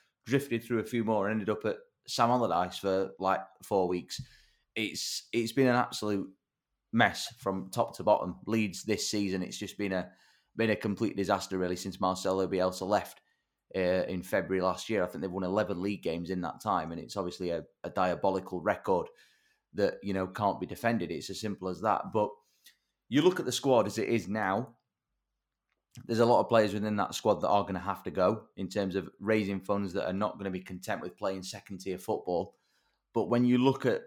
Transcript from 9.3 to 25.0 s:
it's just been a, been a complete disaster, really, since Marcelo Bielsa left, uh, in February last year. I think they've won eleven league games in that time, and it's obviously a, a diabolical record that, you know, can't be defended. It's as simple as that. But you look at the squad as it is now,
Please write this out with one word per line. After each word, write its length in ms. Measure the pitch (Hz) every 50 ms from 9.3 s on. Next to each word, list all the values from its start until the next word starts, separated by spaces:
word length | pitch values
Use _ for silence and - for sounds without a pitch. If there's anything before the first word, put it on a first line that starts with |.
| 95 92
it's 160 | 92 90 - -
just 200 | 104 95 - -
been 140 | 104 98
a, 180 | 95 90 87 - - _ _ _ _ _ _ _ _
been 140 | - 113 110
a 60 | 107
complete 400 | - - 107 98 - 113 - -
disaster, 420 | 98 98 87 101 92 - - 92 92
really, 180 | 92 87 90
since 240 | 90 - 98 92 -
Marcelo 460 | 95 92 92 92 - 95 95 95 95
Bielsa 400 | 85 95 90 90 92 92 - 95
left, 340 | 92 107 98 - - - - _ _ _ _ _ _ _ _ _ _ -
uh, 300 | 95 92 90 92 92 - -
in 140 | 92 90
February 400 | 90 - - 98 87 85 95 92
last 260 | 90 92 87 - - -
year. 140 | 110 101
I 40 | 90
think 160 | 90 - 76
they've 80 | 90 95
won 140 | 87 95 92
eleven 380 | 90 95 107 104 87 98 87
league 200 | 92 104 104 92
games 280 | - 90 82 85 87 85
in 100 | 95 92
that 200 | 87 76 - -
time, 300 | - 107 98 87 80 80
and 80 | 85 85
it's 160 | - - -
obviously 340 | 101 92 87 - - 92 87
a, 140 | 85 80 78 - _ _ -
a 60 | 90
diabolical 680 | - 98 92 92 85 - - 98 92 95 90 - 92 87
record 480 | 80 104 95 - - - 95 87 80 - - _ - _ _ _ _ _ _ _ _ _ -
that, 240 | - 101 95 - -
you 120 | - 101 95
know, 120 | 95 92
can't 340 | 92 95 - 107 101 - -
be 60 | 92
defended. 440 | - 107 - - 117 117 104 90 78
It's 200 | 82 71 - -
as 100 | 95 -
simple 280 | 107 104 98 - 90 92
as 140 | 92 78
that. 300 | 98 110 95 - - -
But 180 | - 110 107 104 - - _ _ _ _ _ - - _ _ _ _ _ _ -
you 140 | 110 143
look 160 | 156 180 185 180
at 80 | -
the 60 | 127
squad 340 | 120 - - 139 127 117 101
as 120 | 101 95 110
it 100 | - -
is 180 | 117 110 85
now, 500 | 90 104 107 104 95 95 107 127 - - _ _ _ _ _